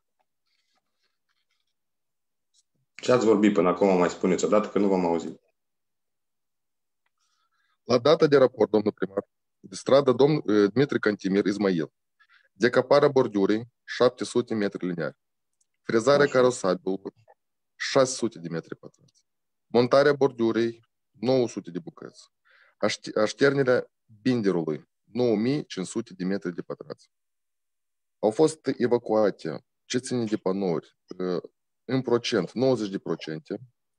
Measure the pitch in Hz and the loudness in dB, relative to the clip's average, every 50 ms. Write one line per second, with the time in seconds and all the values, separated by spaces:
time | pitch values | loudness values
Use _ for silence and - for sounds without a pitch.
0 | _ _ _ _ _ _ _ _ _ _ _ _ _ _ _ _ _ _ _ _ | _ _ _ _ _ _ _ _ _ _ _ _ _ _ _ _ _ _ _ _
1 | _ _ _ _ _ _ _ _ _ _ _ _ _ _ _ _ _ _ _ _ | _ _ _ _ _ _ _ _ _ _ _ _ _ _ _ _ _ _ _ _
2 | _ _ _ _ _ _ _ _ _ _ _ _ _ _ _ _ _ _ _ - | _ _ _ _ _ _ _ _ _ _ _ _ _ _ _ _ _ _ _ -6
3 | - - 123 120 107 110 110 98 107 104 - - 85 90 87 - 101 98 95 90 | 0 0 2 4 4 4 4 4 4 2 4 2 2 0 2 2 2 2 2 2
4 | 87 85 - - - 95 90 80 - 82 101 107 104 101 - 98 101 98 95 92 | 2 0 -2 -2 -2 0 0 0 0 0 0 0 0 0 -2 0 0 0 0 0
5 | 90 85 85 82 80 78 - - _ _ _ _ _ _ _ _ _ _ _ _ | 0 0 -2 -2 -4 -8 -12 -16 _ _ _ _ _ _ _ _ _ _ _ _
6 | _ _ _ _ _ _ _ _ _ _ _ _ _ _ _ _ _ _ _ _ | _ _ _ _ _ _ _ _ _ _ _ _ _ _ _ _ _ _ _ _
7 | _ _ _ _ _ _ _ _ _ _ _ _ _ _ _ _ _ - 120 123 | _ _ _ _ _ _ _ _ _ _ _ _ _ _ _ _ _ 0 0 2
8 | 120 147 160 - 165 156 143 139 131 120 - - 104 - - 107 104 104 - _ | 4 4 4 4 4 4 6 6 4 4 2 0 0 2 2 0 0 0 -2 _
9 | - 92 95 101 - _ _ _ _ _ _ _ - - - - - - 127 139 | -6 -8 -6 -8 -10 _ _ _ _ _ _ _ -20 -18 -18 -8 0 2 4 4
10 | 143 127 120 123 135 147 156 147 - 95 107 104 101 101 101 123 143 139 120 117 | 4 4 4 4 4 4 2 0 0 0 2 2 2 2 2 0 0 0 -2 -2
11 | - 107 104 - - 95 95 98 - 92 104 104 104 98 92 82 73 - _ _ | -2 -2 -2 -2 -2 -2 0 0 0 0 -2 0 0 0 0 -2 -4 -6 _ _
12 | _ _ _ _ _ _ _ _ _ _ _ - 104 123 - 127 - - 139 143 | _ _ _ _ _ _ _ _ _ _ _ 0 0 2 2 2 2 4 4 4
13 | 147 143 135 131 127 113 104 101 98 98 104 110 120 - _ _ _ - - - | 4 4 4 2 0 2 0 0 0 2 0 -2 -4 -8 _ _ _ -10 -2 2
14 | 120 127 - - 107 - - 123 123 - 117 110 101 101 - - - 90 87 85 | 2 2 2 -2 -8 -4 -4 -4 -4 -2 -2 -4 -4 -4 -4 -6 -6 -6 -6 -6
15 | 78 65 - _ _ _ _ _ _ _ _ _ _ _ _ _ _ - 107 117 | -6 -8 -10 _ _ _ _ _ _ _ _ _ _ _ _ _ _ -2 -2 0
16 | 110 135 143 143 143 143 - 131 123 127 120 - - 92 90 90 - 95 95 98 | 2 4 4 4 4 2 2 2 2 2 0 0 -2 -2 -2 -2 -4 -6 -6 -6
17 | - 101 - _ _ _ _ _ _ _ _ _ _ _ _ - - - - 139 | -8 -12 -16 _ _ _ _ _ _ _ _ _ _ _ _ -12 -8 -2 0 0
18 | 131 127 - - - 110 - 85 85 82 82 80 - - - - - - _ _ | 0 0 -2 -4 -6 -8 -8 -10 -12 -10 -10 -10 -10 -12 -16 -20 -20 -20 _ _
19 | _ _ _ _ _ _ _ _ _ _ _ _ _ _ - 117 123 120 - 139 | _ _ _ _ _ _ _ _ _ _ _ _ _ _ 0 0 2 4 4 4
20 | 143 147 143 135 135 135 127 117 113 113 110 110 117 117 117 - _ _ _ _ | 4 4 2 2 0 -2 0 0 -2 0 0 0 -2 -2 -4 -10 _ _ _ _
21 | _ _ _ _ 107 123 131 131 120 110 - 101 90 87 85 87 82 85 - - | _ _ _ _ -2 0 2 2 0 -2 -4 -8 -12 -10 -10 -12 -12 -12 -16 -18
22 | - 65 - - - _ _ _ _ _ _ _ _ _ _ _ - 107 - - | -20 -20 -20 -20 -20 _ _ _ _ _ _ _ _ _ _ _ -4 -4 -4 -6
23 | - - - - 107 104 - - 139 139 139 139 135 127 127 120 - - _ _ | -10 -6 -4 -2 -2 -2 0 0 0 2 2 2 0 0 0 0 -2 -6 _ _
24 | _ _ 117 104 104 131 127 120 104 98 90 85 80 80 76 69 - _ _ _ | _ _ _ _ -2 -2 -2 0 0 0 0 0 -2 -4 -6 -8 -10 _ _ _
25 | _ _ 104 117 123 120 107 101 110 127 143 151 - - - 92 90 - - 87 | _ _ -6 -4 -2 0 0 0 -2 -2 -4 -4 -6 -8 -10 -12 -10 -8 -8 -10
26 | - - 92 92 87 92 98 98 - 90 87 82 - - 73 - - - - - | -10 -10 -10 -8 -6 -6 -6 -6 -6 -8 -10 -10 -12 -12 -14 -14 -14 -16 -18 -18
27 | _ _ _ _ _ _ _ _ _ _ _ _ _ _ _ _ _ _ _ _ | _ _ _ _ _ _ _ _ _ _ _ _ _ _ _ _ _ _ _ _
28 | _ _ _ _ - 107 110 - 160 156 156 - - 135 135 - 120 120 120 120 | _ _ _ _ -2 0 2 2 2 2 0 -2 -6 -6 -4 -2 0 0 0 0
29 | - - 110 110 107 98 90 - - 82 71 - - _ _ _ _ - - 120 | 0 0 0 2 2 0 0 -4 -8 -10 -10 -10 -14 _ _ _ _ -8 -6 -6
30 | 120 - 123 123 117 107 107 101 - 95 95 98 101 92 82 73 - _ _ _ | -6 -6 -6 -6 -4 -4 -4 -4 -4 -4 -4 -2 -2 -2 -4 -4 -6 _ _ _
31 | _ - 90 90 92 90 90 - - - _ _ _ _ _ _ _ - 127 131 | _ -18 -12 -8 -6 -6 -6 -6 -8 -10 _ _ _ _ _ _ _ -6 -4 -4
32 | 127 - 120 120 120 - 123 104 87 - - 110 127 131 131 110 107 98 95 92 | 0 0 0 0 0 -2 -2 -2 -2 -4 -4 -2 0 0 0 0 -2 -4 -6 -8
33 | - 85 85 82 - - 78 78 78 - 92 104 127 - _ _ _ _ _ | -6 -6 -8 -8 -8 -10 -12 -12 -10 -10 -10 -12 -12 -16 _ _ _ _ _